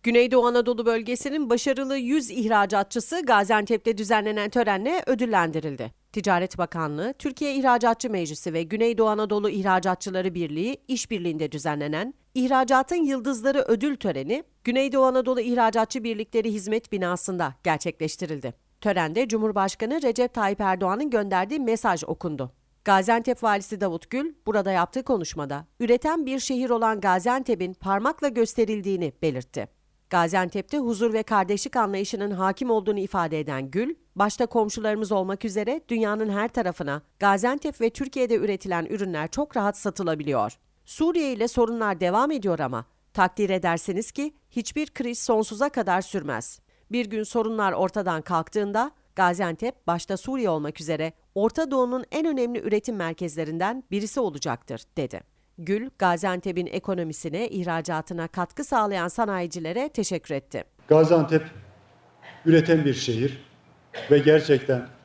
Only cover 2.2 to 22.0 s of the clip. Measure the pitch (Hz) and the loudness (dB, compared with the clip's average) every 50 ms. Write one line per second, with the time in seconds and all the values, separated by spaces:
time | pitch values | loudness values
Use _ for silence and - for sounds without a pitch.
2.2 | 247 226 - 254 214 220 226 208 202 196 214 202 202 _ - 240 - - 320 359 | 0 -2 -4 -2 0 2 4 4 4 4 2 0 0 _ -4 -6 -4 -2 -4 -2
3.2 | 320 254 233 202 202 196 226 214 208 - 233 208 _ 226 226 196 214 190 226 214 | 2 4 4 4 4 4 2 2 2 0 -2 0 _ -2 -2 -2 0 2 2 2
4.2 | 202 214 214 214 208 208 - 247 233 208 196 190 214 277 349 370 - - 262 208 | 2 0 -2 -2 -2 0 0 0 2 2 0 0 0 0 -2 0 0 0 0 0
5.2 | 247 233 214 185 170 160 156 160 147 156 139 123 117 120 - _ _ _ - 214 | 0 2 2 2 2 2 -2 -4 -6 -6 -8 -8 -10 -12 -12 _ _ _ -8 -4
6.2 | 180 202 185 175 185 185 - 185 175 - - 170 160 147 147 151 185 240 277 - | 0 2 2 2 0 -2 -2 -4 -4 -4 -2 -4 -4 -4 -4 -4 -6 -6 -8 -6
7.2 | - 294 262 - 302 285 269 277 262 262 240 240 233 233 226 - - 240 214 190 | -8 -8 -6 -4 -4 -2 0 2 4 4 4 6 4 2 2 2 -2 -2 -2 -2
8.2 | 170 147 151 - - 180 160 165 165 156 202 214 226 233 233 226 220 214 214 208 | -2 -4 -6 -8 -6 -4 -2 -2 -2 -2 0 2 2 2 4 4 2 2 4 0
9.2 | 214 196 214 208 208 208 - 202 190 196 185 185 185 190 185 - - 202 185 185 | 0 0 0 0 0 0 -2 0 2 2 2 2 2 0 -2 -2 -4 -4 -4 -2
10.2 | 185 190 170 175 170 147 147 156 190 240 277 - _ - 262 233 - - 233 190 | -2 -2 -2 -4 -6 -4 -4 -4 -4 -4 -4 -6 _ -6 -4 -4 -4 -4 -4 -2
11.2 | 175 175 156 151 156 151 - 151 139 160 147 147 143 147 151 160 208 254 - _ | -2 -2 -2 -2 -4 -4 -6 -4 -4 -4 -2 -2 -2 -4 -2 -4 -4 -6 -10 _
12.2 | _ _ _ 254 254 254 269 262 262 226 269 254 269 - 349 349 320 269 269 262 | _ _ _ -2 0 2 2 2 4 4 4 2 2 2 0 0 0 0 0 -2
13.2 | 220 269 269 220 214 262 269 285 - - 226 214 233 294 277 - - 196 151 135 | -2 -4 -4 0 0 2 2 2 2 2 2 2 2 -2 -2 -2 -4 -4 -2 -2
14.2 | 135 151 226 294 - _ _ _ _ 240 240 262 277 269 240 269 262 262 254 262 | -2 -2 -4 -4 -4 _ _ _ _ 0 2 2 2 2 4 4 4 4 4 2
15.2 | 247 254 254 247 220 247 240 247 226 226 220 233 226 - - 262 220 233 226 208 | 2 2 0 0 0 0 2 2 2 4 4 2 0 0 -2 -4 -2 -4 -4 -4
16.2 | 220 _ - 233 214 226 208 214 185 214 214 233 226 - - 196 185 175 180 175 | -6 _ 0 0 0 0 -2 -2 -2 -2 -2 -2 -2 -2 -4 -2 0 -2 -2 -2
17.2 | - - 185 175 170 135 139 _ - 175 156 147 - 175 - _ 156 151 - - | -4 -4 -2 -2 -2 -4 -4 _ 0 0 0 0 -2 -6 -4 _ -6 -6 -4 -6
18.2 | 180 151 156 139 123 123 - _ _ _ _ _ - 208 196 180 165 156 165 226 | -6 -8 -6 -8 -8 -10 -10 _ _ _ _ _ -2 0 2 2 0 0 0 -2
19.2 | 269 220 220 220 214 220 196 202 190 196 - _ 220 220 285 330 285 247 226 - | 0 0 0 0 0 0 0 0 0 0 -2 _ -4 -2 -2 0 0 0 2 2
20.2 | 247 240 - 233 208 196 202 - 208 190 185 185 196 180 196 226 302 294 240 214 | 0 0 0 0 0 0 0 0 0 0 0 2 0 -2 0 -2 -2 0 0 0
21.2 | 208 202 190 180 190 202 294 311 262 226 226 226 - 220 180 156 | 0 2 0 0 0 0 -2 -2 0 0 0 2 2 0 0 0